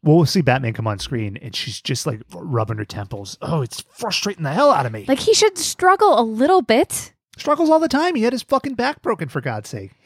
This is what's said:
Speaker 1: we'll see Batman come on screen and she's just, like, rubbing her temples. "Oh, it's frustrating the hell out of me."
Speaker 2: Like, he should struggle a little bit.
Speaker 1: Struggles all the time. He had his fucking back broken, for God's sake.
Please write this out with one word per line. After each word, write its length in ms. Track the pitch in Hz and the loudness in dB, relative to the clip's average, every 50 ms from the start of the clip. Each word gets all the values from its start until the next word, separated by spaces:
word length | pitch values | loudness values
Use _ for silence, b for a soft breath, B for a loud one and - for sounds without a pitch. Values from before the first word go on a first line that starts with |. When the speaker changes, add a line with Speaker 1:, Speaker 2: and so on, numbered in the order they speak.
| - | 4
Speaker 1:
we'll 240 | 160 151 170 165 | 6 6 6 6
see 160 | 131 - 196 156 | 4 2 2 2
Batman 320 | 123 123 135 135 113 113 | 2 2 0 0 -4 -4
come 120 | - 110 | -4 -4
on 120 | 110 104 98 | -4 -4 -4
screen 360 | - - 139 117 110 104 98 - | -6 -6 -6 -6 -6 -6 -8 -10
and 180 | - 113 98 | -14 -12 -10
she's 240 | - - - 104 - | -10 -10 -8 -10 -10
just, 260 | _ - 135 117 - | _ -6 -6 -4 -4
like, 140 | 156 120 107 - _ - | -6 -8 -8 -12 _ -18
rubbing 460 | 175 - 170 135 117 110 101 113 107 | -14 -8 -4 -2 -2 -2 -2 -4 -8
her 60 | 107 | -8
temples. 520 | _ - 110 101 98 - 101 101 95 - _ - | _ -8 -12 -10 -10 -12 -14 -12 -14 -14 _ -6
"Oh, 200 | - 165 160 131 | -4 -2 -2 -4
it's 180 | 117 - - | -4 -8 -14
frustrating 640 | - _ _ - 233 220 175 - - 202 202 - 160 | -16 _ _ -8 -6 -4 -4 -4 -4 -6 -6 -6 -6
the 80 | 139 143 | -4 0
hell 180 | 202 285 285 | 2 4 4
out 160 | 262 - 131 | 4 4 0
of 60 | 120 110 | -2 -6
me." 140 | 107 101 - | -8 -2 -2
Speaker 2:
Like, 100 | 262 - | -2 0
he 160 | - - 440 | 2 2 4
should 240 | - 427 427 392 359 | 4 4 2 2 0
struggle 640 | - - - _ 349 370 381 392 427 415 302 214 | -8 -8 -6 _ 4 4 4 6 6 4 6 4
a 20 | 233 | 2
little 400 | 226 220 214 254 311 381 370 254 | 0 0 0 2 4 4 4 4
bit. 500 | - 226 247 359 - - - - - _ _ _ _ - | 4 2 2 2 0 -2 -10 -10 -12 _ _ _ _ -20
Speaker 1:
Struggles 320 | - - - 294 294 339 311 | -8 -2 -2 0 2 4 4
all 120 | 311 320 | 4 4
the 80 | 320 320 | 2 2
time. 260 | - 277 320 359 349 | 0 0 0 0 0
He 80 | 262 214 | 0 0
had 100 | 240 254 | 0 -2
his 100 | 247 - | -2 -4
fucking 320 | _ 277 262 - 277 262 | _ -2 -2 -2 -4 -6
back 280 | 214 240 269 294 _ _ | -4 -4 -4 -4 _ _
broken, 260 | - 226 165 165 135 | -4 -4 -4 -4 -6
for 120 | - 147 | -6 -6
God's 280 | 117 135 117 110 104 - | -6 -6 -6 -6 -8 -10
sake. 240 | - 110 98 98 _ b b | -12 -12 -12 -14 _ b b